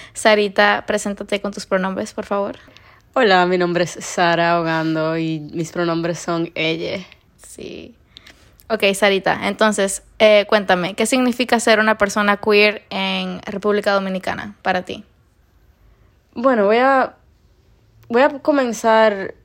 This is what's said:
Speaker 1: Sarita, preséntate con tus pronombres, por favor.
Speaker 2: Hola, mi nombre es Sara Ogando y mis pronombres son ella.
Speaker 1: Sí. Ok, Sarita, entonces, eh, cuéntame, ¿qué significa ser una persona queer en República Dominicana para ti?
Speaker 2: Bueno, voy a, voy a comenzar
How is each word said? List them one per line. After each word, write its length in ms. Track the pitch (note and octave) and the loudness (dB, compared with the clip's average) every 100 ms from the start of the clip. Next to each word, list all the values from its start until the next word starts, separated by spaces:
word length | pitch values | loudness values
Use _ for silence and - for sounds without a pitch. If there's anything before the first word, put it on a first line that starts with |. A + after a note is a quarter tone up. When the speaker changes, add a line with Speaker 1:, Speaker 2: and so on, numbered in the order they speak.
| - | -18
Speaker 1:
Sarita, 720 | - A3+ G#3+ G3+ G3 G#3 G#3 - | 0 2 4 2 2 2 2 -2
preséntate 560 | G#3 G#3 G3+ G#3 G3+ | -4 -4 -8 -6 -6
con 100 | G3+ | -6
tus 140 | G3+ - | -10 -4
pronombres, 480 | F#3+ F#3+ F#3+ G#3+ | -2 -2 -6 -8
por 120 | - G3+ | -10 -6
favor. 320 | G3+ G3+ - - - - _ _ C4+ | -4 -6 -8 -20 -20 -20 _ _ 0
Speaker 2:
Hola, 320 | A3+ F#3 F3+ | 4 4 4
mi 100 | F3+ | 2
nombre 280 | F3 F3 E3+ | 0 0 -2
es 120 | - | -6
Sara 580 | - - F3 E3 E3+ E3+ | -8 -2 0 2 2 0
Ogando 580 | E3 D#3+ D#3+ D#3+ D#3+ E3 | 0 -2 -2 -2 -2 -2
y 220 | E3 D#3+ | -4 -6
mis 320 | D3 E3+ D#3+ | -8 -8 -8
pronombres 480 | - E3+ E3 E3+ E3 | -4 -2 -2 -4 -6
son 320 | - E3+ E3 | -4 -4 -4
ella. 500 | - D#3+ E3 E3+ F#3+ F3+ - _ _ | -4 -4 -4 -6 -8 -12 -20 _ _
Speaker 1:
Sí. 580 | - - - E2+ E2+ - _ - - - _ _ _ | -20 -18 -16 -16 -20 -20 _ -20 -20 -20 _ _ _
Ok, 140 | A3 G3 | -2 0
Sarita, 540 | G3 G3+ G3 F3+ D#3+ G3 | 2 2 2 0 -2 -4
entonces, 560 | G3 A3 G#3 G3 - - _ | 0 0 2 -2 -4 -14 _
eh, 260 | G#3+ G#3 G3+ | 6 6 4
cuéntame, 460 | G#3+ F#3+ F3+ F3+ | 0 2 0 0
¿qué 140 | G3 A3+ | -4 0
significa 520 | C4 B3+ A#3 A#3+ A#3 | 0 0 -2 0 0
ser 200 | A#3 G#3+ | 4 2
una 180 | A3 G#3+ | 2 0
persona 400 | G3+ G#3+ G3+ G3+ | 0 0 0 0
queer 460 | A3 G#3 G#3 G#3 - | 2 4 4 0 -8
en 500 | G3 F#3+ F#3+ F#3 F#3 | -6 -4 -4 -6 -8
República 520 | - G3 G#3 G#3 G3+ | -10 -4 -2 0 0
Dominicana 640 | G3 F#3+ F#3+ F#3+ - G#3 - | 0 -2 -6 -6 -8 -10 -6
para 220 | G3 F#3 | -4 -4
ti? 200 | F3+ - - _ _ _ _ _ _ _ _ _ _ _ _ - | -4 -12 -16 _ _ _ _ _ _ _ _ _ _ _ _ -2
Speaker 2:
Bueno, 300 | B3+ A#3+ G3 | 0 2 2
voy 120 | A3+ | 4
a, 380 | C4 C4+ A#3+ - _ _ _ _ _ _ _ _ - | 4 2 0 -6 _ _ _ _ _ _ _ _ -2
voy 120 | A#3 | 2
a 80 | D4 C#4 | 2 2
comenzar 960 | D4+ C#4+ B3 G#3+ A3+ A3 A3 G3 F#3+ - | 0 0 0 -2 2 4 4 2 -8 -14